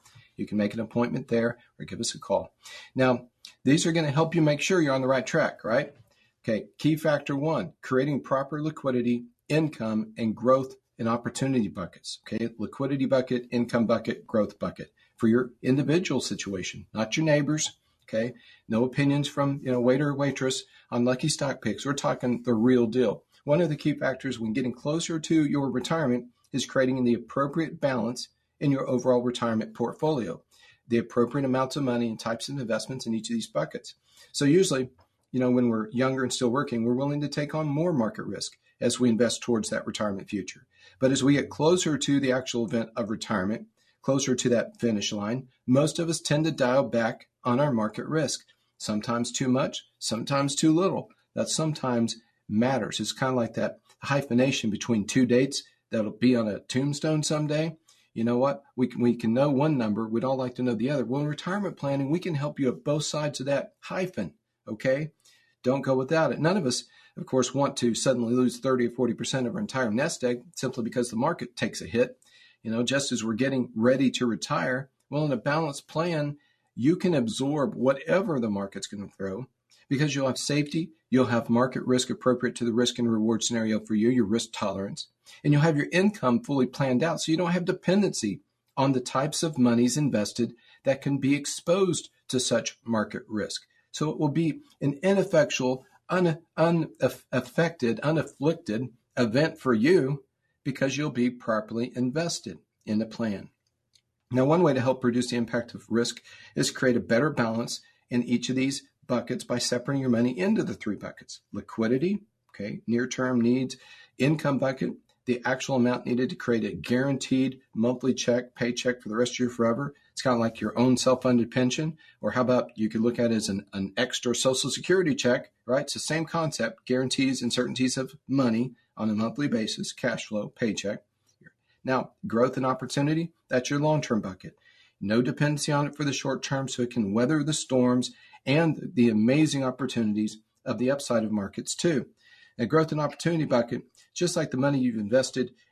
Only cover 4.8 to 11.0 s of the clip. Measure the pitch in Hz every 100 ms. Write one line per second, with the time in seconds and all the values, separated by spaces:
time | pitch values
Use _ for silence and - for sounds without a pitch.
4.8 | 147 135 131 131 123 - 120 - 101 120
5.8 | 151 - _ _ _ _ - 107 - -
6.8 | 147 156 160 147 - 139 151 147 87 -
7.8 | - 127 139 135 - 135 139 151 151 151
8.8 | 139 123 120 120 120 _ - 151 156 -
9.8 | 110 110 107 - 113 107 117 131 131 -
10.8 | _ -